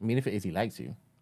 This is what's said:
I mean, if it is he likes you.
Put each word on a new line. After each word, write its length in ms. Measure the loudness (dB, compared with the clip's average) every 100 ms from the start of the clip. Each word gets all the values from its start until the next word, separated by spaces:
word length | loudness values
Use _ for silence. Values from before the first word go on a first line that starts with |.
I 40 | 2
mean, 120 | 2
if 100 | 2
it 60 |
is 100 | 0
he 80 | 0
likes 280 | 0 0 -2
you. 160 | -10 -10 _ _